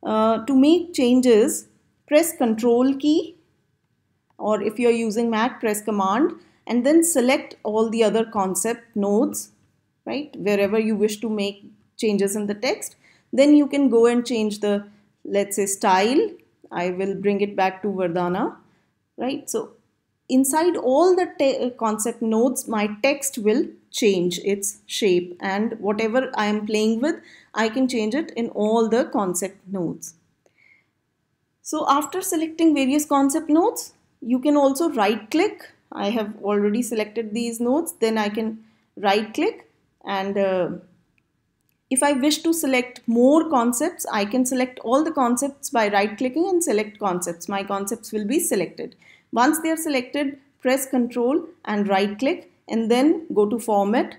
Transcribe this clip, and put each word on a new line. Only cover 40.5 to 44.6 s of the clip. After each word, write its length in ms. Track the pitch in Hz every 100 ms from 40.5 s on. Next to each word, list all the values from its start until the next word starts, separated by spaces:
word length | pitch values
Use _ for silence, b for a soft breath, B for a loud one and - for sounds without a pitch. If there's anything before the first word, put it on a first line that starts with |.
| 185 170 175 - _ _ _ _ _ _ _ _ _ _
if 140 | 262
I 80 | 285
wish 280 | 285 285 294
to 120 | 330
select 480 | 330 285 262 247 - -
more 420 | 233 247 311 320
concepts, 560 | 285 233 240 311 359 -
I 140 | 220 202
can 200 | 254 254
select 320 | 262